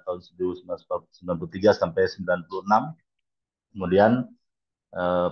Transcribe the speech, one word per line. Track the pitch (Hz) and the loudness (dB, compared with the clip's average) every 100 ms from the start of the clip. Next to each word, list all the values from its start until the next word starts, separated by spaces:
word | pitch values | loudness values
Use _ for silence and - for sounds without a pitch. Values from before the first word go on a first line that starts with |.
| - | -8
tahun | 90 | -10
seribu | - 87 90 90 | -12 -6 -6 -6
sembilan | 90 87 | -10 -12
ratus | - 87 - _ | -8 -10 -10 _
sembilan | 90 85 | -8 -8
puluh | 82 | -8
tiga | 92 101 98 | 2 4 4
sampai | 90 82 92 | 0 0 -2
sembilan | - 90 87 80 | -2 -4 -4 -4
puluh | 95 95 | -8 0
enam. | 107 - - _ _ _ _ _ _ _ 98 | 0 0 -8 _ _ _ _ _ _ _ -8
Kemudian, | 90 95 110 254 - - _ _ _ _ _ 90 | 2 4 6 4 -2 -12 _ _ _ _ _ -6
eh, | 90 90 87 | -2 0 -2